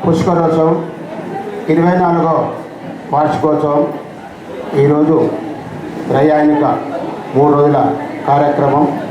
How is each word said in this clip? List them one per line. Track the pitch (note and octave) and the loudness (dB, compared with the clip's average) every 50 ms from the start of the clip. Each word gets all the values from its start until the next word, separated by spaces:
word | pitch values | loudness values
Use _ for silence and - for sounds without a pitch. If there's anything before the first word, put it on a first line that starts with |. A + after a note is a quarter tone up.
| - F3 | 2 2
పుష్కరోత్సవం, | E3 - - F#3 F3 E3 E3 D#3+ D#3+ D#3+ D#3+ D#3+ E3 - - - - - - - - - - - - - - - - - - - | 2 2 2 2 2 2 2 2 2 4 4 4 2 0 -2 -6 -10 -12 -12 -12 -10 -10 -10 -8 -8 -8 -8 -8 -10 -8 -2 0
ఇరవై | D#3 E3+ E3+ F3 F3+ F3+ | 2 4 4 4 2 2
నాలుగో | F3+ F3 E3+ E3+ D#3+ D#3+ D#3 - - - - - - - - - - - - - - - - | 2 2 2 2 2 2 0 0 0 -2 -6 -10 -12 -14 -14 -14 -14 -14 -14 -12 -8 -4 0
వార్షికోత్సవం. | C#3+ D3+ D3 - - - D#3 D3+ D3 D3 D3 D3 D3 C#3+ - - - - - - - - - - - - - - - - - - C#3 | 0 2 2 0 0 0 0 2 2 0 0 2 0 0 0 -2 -8 -10 -14 -16 -16 -16 -16 -16 -16 -16 -14 -12 -12 -10 -4 0 2
ఈరోజు | C#3 D3 D3 D3+ D3+ D#3 D#3+ D#3+ - - - - - - - - - - - - - - - - - - | 4 4 4 4 4 2 4 2 2 0 -2 -6 -8 -10 -10 -10 -12 -12 -12 -12 -12 -10 -10 -8 -4 -2
త్రైయాయనిక | - - - D#3 D3+ D3+ D3+ D3+ D3+ D3 D3 C3 - - - - - - - - - - - - - | 0 2 4 4 4 4 4 4 4 2 2 0 0 -2 -4 -6 -8 -6 -8 -8 -10 -10 -10 -2 2
మూడు | C3 C#3+ D3+ C#3+ | 2 4 4 4
రోజుల | C#3+ D3 D3 C#3 C3 A#2+ - - - - - - - - - | 4 4 4 4 4 2 2 0 -2 -6 -8 -8 -6 0 0
కార్యక్రమం. | C#3+ C#3+ D3 C#3+ - - C#3+ C#3+ - C#3+ D3+ - - A2+ - - | 2 2 4 2 2 2 0 2 2 2 2 0 0 -4 -8 -8